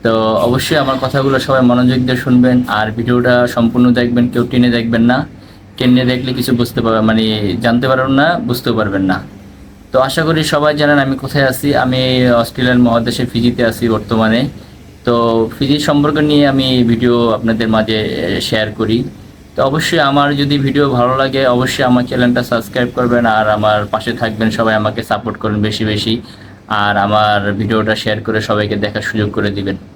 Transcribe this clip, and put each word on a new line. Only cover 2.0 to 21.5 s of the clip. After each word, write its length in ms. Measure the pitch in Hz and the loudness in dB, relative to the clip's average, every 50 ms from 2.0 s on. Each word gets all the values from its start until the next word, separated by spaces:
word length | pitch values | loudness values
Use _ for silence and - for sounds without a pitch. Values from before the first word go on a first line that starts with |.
| 127 127 127 120 | 0 0 -2 -2
শুনবেন, 460 | - 135 123 123 123 127 123 123 123 123 | 0 2 4 4 4 4 4 2 0 0
আর 240 | 110 104 107 107 | -2 -2 -2 -2
ভিডিওটা 560 | 107 120 113 117 123 123 123 127 123 123 123 120 | -4 -4 -2 0 0 2 2 2 2 2 2 0
সম্পূর্ণ 460 | - 120 117 113 117 123 123 123 120 | 0 0 0 0 2 2 4 4 4
দেখবেন, 340 | 123 120 120 120 120 120 120 | 2 0 0 0 0 0 0
কেউ 160 | - 120 120 | 0 -2 -4
টেনে 260 | - - 123 123 123 | 0 0 2 2 2
দেখবেন 320 | 117 117 113 117 117 113 | 2 0 -2 -2 0 2
না। 260 | 117 120 127 135 - - - - - - - - - - - - | 2 2 2 0 -2 -6 -10 -20 -20 -20 -20 -20 -20 -20 -8 -2
টেনে 280 | 127 123 123 127 127 | 2 2 4 4 2
দেখলে 280 | 123 127 123 127 127 127 | 2 -2 -2 -2 -4 -4
কিছু 220 | - 143 - 123 | -4 -2 -2 0
বুঝতে 260 | 117 120 117 - 131 | 0 0 -2 -2 -2
পারবেন, 200 | 113 113 113 110 | 0 0 0 2
মানে 540 | 110 110 110 110 110 110 110 107 104 98 87 - | 2 2 2 2 0 0 -2 -2 -2 -2 -2 -2
জানতে 260 | 117 117 117 123 127 131 | 0 0 0 0 2 0
পারবেন 240 | 131 127 131 135 | 0 0 0 0
না, 280 | 135 135 147 165 175 - | 2 2 2 2 0 -2
বুঝতেও 340 | 120 120 120 123 - 127 113 | -2 -4 -4 -2 -2 -2 -2
পারবেন 280 | 110 104 101 98 98 | 0 -2 -2 -2 -2
না। 220 | 95 95 92 - - - - - - - - - - - - - - - | 0 0 -2 -4 -6 -12 -18 -20 -20 -20 -20 -20 -20 -20 -20 -20 -20 -2
তো 80 | - 131 | 0 0
আশা 240 | 131 139 - 170 160 | 0 0 0 -2 0
করি 200 | 156 165 156 156 | 0 0 0 0
সবাই 340 | 156 - 151 147 151 151 147 | 0 0 0 2 0 0 2
জানেন 220 | 147 147 147 143 | 2 2 2 2
আমি 180 | 135 135 135 131 | 2 0 -2 -4
কোথায় 280 | - 135 - 147 139 | -6 -4 -2 0 0
আছি। 300 | 135 120 123 - 143 139 | 0 0 0 -2 0 2
আমি 520 | 123 127 127 127 131 131 127 127 127 127 123 | 2 2 0 0 0 0 0 2 2 4 4
অস্ট্রেলিয়ার 520 | 120 117 117 113 - - 127 127 123 123 | 4 2 0 -2 -2 -2 0 2 4 4
মহাদেশে 460 | 123 120 117 117 113 123 123 - 127 | 4 4 2 2 0 -2 -2 -4 -4
ফিজিতে 400 | 113 - 117 117 120 120 123 123 | -4 -2 0 0 0 0 2 0
আছি 240 | 113 107 - 120 113 | 0 0 0 0 0
বর্তমানে। 580 | 110 107 104 - 117 110 110 110 113 120 139 147 - - - - - - - - - - - | 0 0 -2 -2 0 0 2 2 2 0 0 -2 -6 -12 -20 -20 -20 -20 -20 -20 -20 -8 -2
তো 440 | - 120 117 117 117 113 113 110 110 113 - | 0 0 2 2 2 2 0 0 -2 -4 -4
ফিজি 200 | 139 131 143 147 | -2 0 0 0
সম্পর্কে 420 | 147 - 147 143 143 151 147 151 | 0 0 2 2 2 2 2 0
নিয়ে 260 | 151 151 147 147 143 143 | 0 2 4 4 4 4
আমি 360 | 131 135 131 131 127 127 120 | 2 2 0 2 2 2 2
ভিডিও 460 | 117 117 113 127 123 120 120 117 117 | 2 2 2 2 2 2 2 2 0
আপনাদের 380 | 110 104 113 113 113 107 113 110 | 0 0 0 -2 0 0 0 0
মাঝে, 320 | 110 110 107 110 110 107 | 2 0 0 0 0 -2
এ, 420 | 107 78 64 69 80 87 101 98 | -2 -2 -4 -4 -4 -4 -4 -4
শেয়ার 300 | - - 117 110 107 107 | -4 -2 -2 -2 -2 -2
করি। 320 | 104 - 110 104 110 120 - - - - - - - - - - - | -4 -4 -2 0 0 -2 -2 -4 -10 -16 -20 -20 -20 -20 -20 -12 -4
তো 80 | - 131 | -2 0
অবশ্যই 360 | 135 135 160 - - - 165 | 0 0 -2 -2 0 0 0
আমার 380 | 147 139 139 143 143 143 147 143 | 2 2 2 2 0 0 0 -2
যদি 200 | 143 139 143 143 | 0 0 0 0
ভিডিও 320 | 135 135 135 143 147 139 | 0 0 0 2 0 2
ভালো 280 | 127 123 120 127 131 135 | 2 2 2 2 2 0
লাগে 300 | 135 131 127 135 135 | 0 0 0 0 2
অবশ্যই 360 | 127 | 2